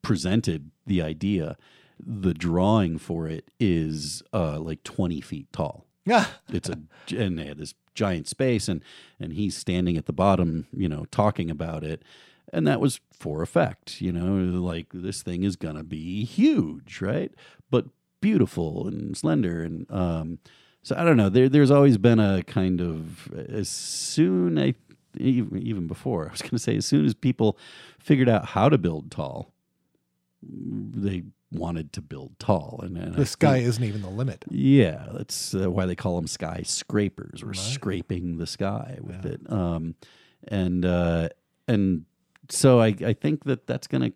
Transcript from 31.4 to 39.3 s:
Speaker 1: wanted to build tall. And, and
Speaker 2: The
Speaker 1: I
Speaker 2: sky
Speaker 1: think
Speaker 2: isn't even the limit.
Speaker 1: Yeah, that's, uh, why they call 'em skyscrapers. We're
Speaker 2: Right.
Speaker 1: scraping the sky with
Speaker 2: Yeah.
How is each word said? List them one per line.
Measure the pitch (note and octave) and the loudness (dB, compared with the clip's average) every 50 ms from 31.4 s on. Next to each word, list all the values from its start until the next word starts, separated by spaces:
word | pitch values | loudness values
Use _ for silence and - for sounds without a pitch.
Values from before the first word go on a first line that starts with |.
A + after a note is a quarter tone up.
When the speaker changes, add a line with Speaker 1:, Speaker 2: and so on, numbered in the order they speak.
| _ _ - | _ _ -8
Speaker 1:
wanted | E2 E2+ E2+ E2+ E2 D#2+ D2 - | -6 -4 -4 -4 -6 -6 -8 -10
to | - | -14
build | D2+ D2 D2+ C#2 C#2 - - _ | -12 -12 -14 -14 -14 -16 -16 _
tall. | - - G#2 E2+ C#2+ - - - - | 0 2 2 2 2 -4 -12 -10 -10
And, | F#2 F#2+ | -8 -8
and | E2+ F2+ F2+ F2 | -8 -8 -6 0
Speaker 2:
The | - C#3 | 0 0
Speaker 1:
I | |
Speaker 2:
sky | - - _ - D3+ C3+ C3 | 0 0 _ 4 6 6 6
Speaker 1:
think | A#2+ A#2+ | 4 2
Speaker 2:
isn't | A#2 A2 B2 | 0 0 -2
even | A2 G2+ G#2+ G2 | -2 -2 -6 -8
the | F#2 | -8
limit. | F#2+ G#2 C3 C3+ - - - - | -6 -4 -4 -4 -6 -8 -12 -8
Speaker 1:
Yeah, | - - C3+ C3+ C#3 C#3 A2+ E2+ D2+ C#2 C#2 - - | -4 0 4 8 8 8 8 6 4 -4 -10 -12 -10
that's, | - - - - - - - - | -10 -10 -8 -8 -8 -8 -4 -2
uh, | G2 F#2+ F#2 | -2 0 0
why | F2 F#2+ F#2 | 0 0 0
they | F2+ F2+ | 0 -2
call | - - F#2 F2 F2 | -2 -2 -2 -2 -2
'em | E2 | -2
skyscrapers. | D#2 - - - D#2+ E2+ F2+ - - - - - _ - G#2 G#2 F#2+ - - - - - - - | -4 -6 -8 -8 -8 -6 -8 -6 -6 -6 -8 -6 _ 0 2 2 2 -2 -8 -16 -14 -14 -14 -12
We're | A2+ | -10
Speaker 2:
Right. | G2 | -10
Speaker 1:
scraping | F#2+ F#2+ G#2+ C3 C3+ - G#2 F#2 F2+ E2+ _ - F2 F2+ F2+ E2+ E2 | -8 -6 -6 -6 -4 -4 -4 -4 -6 -6 _ -6 -4 -4 -6 -6 -6
the | E2+ | -6
sky | D#2 - - G2 G2 G#2 A2+ A2+ - - - | -8 -6 -4 -4 -4 -4 -6 -8 -10 -12 -14
with | - - F2 F#2+ F#2+ | -12 -12 -12 -10 -8
Speaker 2:
Yeah. | - | -8